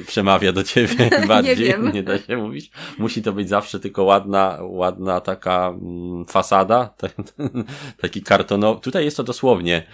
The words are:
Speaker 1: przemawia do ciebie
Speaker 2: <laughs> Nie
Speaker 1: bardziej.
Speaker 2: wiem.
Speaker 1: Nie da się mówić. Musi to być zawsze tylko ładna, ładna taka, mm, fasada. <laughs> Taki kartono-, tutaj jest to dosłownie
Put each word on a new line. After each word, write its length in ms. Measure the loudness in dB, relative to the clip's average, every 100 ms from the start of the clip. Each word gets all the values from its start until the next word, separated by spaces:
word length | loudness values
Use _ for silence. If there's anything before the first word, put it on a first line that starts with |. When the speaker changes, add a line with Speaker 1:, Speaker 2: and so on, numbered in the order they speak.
| -6
Speaker 1:
przemawia 440 | 0 4 4 4
do 120 | 0
ciebie 460 | 0 2 2 4 4
Speaker 2:
<laughs> 120 | 4
Nie 60 | 4
Speaker 1:
bardziej. 280 | 4 4 2
Speaker 2:
wiem. 360 | 2 0 0
Speaker 1:
Nie 120 | -2
da 140 | -2 -4
się 200 | -4 -6
mówić. 340 | -6 -8 -14 -18 -16 -6
Musi 240 | -4 -2
to 120 | -4
być 160 | -4 0
zawsze 300 | -2 -2 -6
tylko 240 | -8 0
ładna, 540 | 4 4 4 2 2 -2
ładna 600 | -8 -4 -2 -2 -2 -2
taka, 460 | -4 -6 -2 0 -2
mm, 560 | -4 -10 -10 -8 -8 -4
fasada. 680 | -2 2 2 4 2 0 -6 -10 -10 -14 -8
<laughs> 600 | -8 -6 -8 -12 -16 -8
Taki 200 | -8 -6
kartono-, 520 | 2 2 2 0 2 0
tutaj 260 | -2 -2 -2
jest 120 | -2
to 60 |
dosłownie 640 | -6 -2 2 2 2 -2 -4